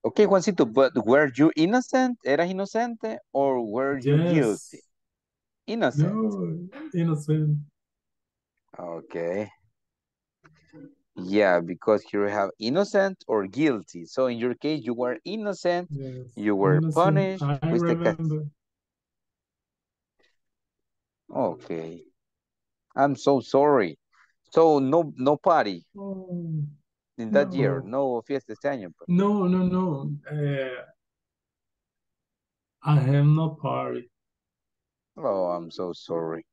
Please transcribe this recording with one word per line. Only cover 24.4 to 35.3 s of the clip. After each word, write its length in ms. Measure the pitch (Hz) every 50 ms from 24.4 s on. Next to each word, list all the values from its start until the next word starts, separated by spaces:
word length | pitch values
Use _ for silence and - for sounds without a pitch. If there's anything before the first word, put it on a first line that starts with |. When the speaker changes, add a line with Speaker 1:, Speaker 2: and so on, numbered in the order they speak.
| _ _
Speaker 1:
So 260 | - 160 165 160 151 143
no, 340 | 135 131 147 170 170 147 147
no 200 | 127 127 139 151
party 480 | 143 - 190 165 147 117 101 92 85 82 _ _
Speaker 2:
Oh, 680 | 202 196 196 190 190 185 180 180 175 170 165 160 151 147 147 - _ _ _ _ _ _ _ _ -
Speaker 1:
in 140 | 113 110
that 200 | 107 139 147 -
year, 300 | - 139 123 101 87 82 85
Speaker 2:
no. 300 | 98 120 139 139 131 123
Speaker 1:
no 60 | 117
fiesta 300 | - - 139 135 _ -
este 160 | 110 _ - 139
año, 220 | 143 123 95 85 -
pues. 120 | _ - -
Speaker 2:
No, 380 | 175 180 196 202 208 208 185 180
no, 160 | 185 185 180
no. 460 | 180 180 185 185 180 151 135 143 147 143 - _ -
Eh, 400 | 151 151 147 143 143 135 135 131 127 123 - _ _ _ _ _ _ _ _ _ _ _ _ _ _ _ _ _ _ _ _ _ _ _ _ _ _ _ _ _ _ _ _ _ _ _ _ _ _ _ -
I 120 | 156 151
have 300 | 139 123 135 139 143 143
no 300 | 147 151 156 160 156 156 -
party. 500 | - 131 127 131 131 127 123 123 123 _ _ _ _ _ _ _ _ _ _ _ _ _ _ _ _ _ _ _ _ _ _
Speaker 1:
Oh, 300 | - 160 123